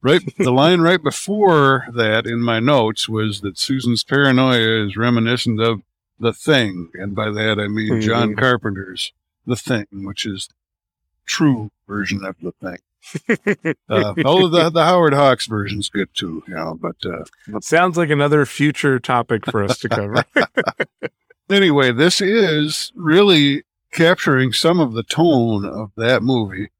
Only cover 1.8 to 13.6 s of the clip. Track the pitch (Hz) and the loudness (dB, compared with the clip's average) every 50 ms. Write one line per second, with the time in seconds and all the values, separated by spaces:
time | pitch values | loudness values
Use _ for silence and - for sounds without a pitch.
1.8 | - - 120 120 113 107 107 110 113 113 117 117 120 117 117 113 117 135 147 135 | -2 -6 -4 -2 0 2 2 0 -2 -2 -4 -2 -2 0 0 0 2 2 2 2
2.8 | 113 110 113 - - - 113 110 110 107 101 98 104 101 92 - - - 135 131 | 2 0 -2 -4 -6 -6 -4 -4 -2 -4 -4 -6 -8 -10 -8 -6 -4 -4 -4 -2
3.8 | 123 123 120 107 - _ 135 139 143 139 127 123 131 131 127 120 113 113 113 113 | -2 -2 -2 -2 -2 _ 0 2 4 4 4 4 4 2 2 2 2 0 0 0
4.8 | 107 101 101 104 113 123 120 117 113 113 120 123 - 123 113 107 113 117 117 101 | -2 -4 -4 -2 0 0 2 2 2 0 -2 -2 -2 -4 -2 0 0 0 -2 -2
5.8 | - _ _ _ _ _ _ _ 113 117 107 - - - 151 135 120 104 92 90 | -8 _ _ _ _ _ _ _ -4 -4 -4 -4 -2 0 2 2 2 0 -4 -8
6.8 | 87 80 _ - 95 101 98 98 107 107 104 104 110 110 107 104 104 104 104 107 | -12 -14 _ -12 -12 -10 -6 -6 -6 -4 -4 -2 -2 -2 -2 -2 -2 -4 -4 -4
7.8 | 107 107 113 113 110 107 113 117 120 110 104 104 131 131 123 117 - 113 98 95 | -2 -2 -2 0 0 0 0 2 0 0 0 0 2 2 2 0 -2 -6 -8 -8
8.8 | 95 92 90 - - - _ _ _ _ _ _ _ - 120 110 - - 127 110 | -10 -14 -12 -12 -12 -12 _ _ _ _ _ _ _ -6 -6 -6 -4 -4 -4 -4
9.8 | 101 _ - 98 98 98 101 - - 113 98 95 - - _ _ _ _ _ _ | -4 _ -14 -14 -14 -12 -10 -10 -8 -8 -8 -10 -12 -16 _ _ _ _ _ _
10.8 | _ _ _ _ _ _ _ _ _ - - - 170 151 131 113 107 104 _ _ | _ _ _ _ _ _ _ _ _ -10 -4 0 2 2 2 0 -4 -12 _ _
11.8 | _ _ 101 104 98 95 98 98 95 95 95 _ 82 90 - _ - 92 87 90 | _ _ -10 -8 -6 -6 -6 -6 -8 -10 -12 _ -14 -14 -14 _ -14 -14 -14 -14
12.8 | _ _ _ _ _ - - 156 _ - 233 - _ - 170 - | _ _ _ _ _ -14 -14 -14 _ -4 -4 -4 _ -4 -4 -4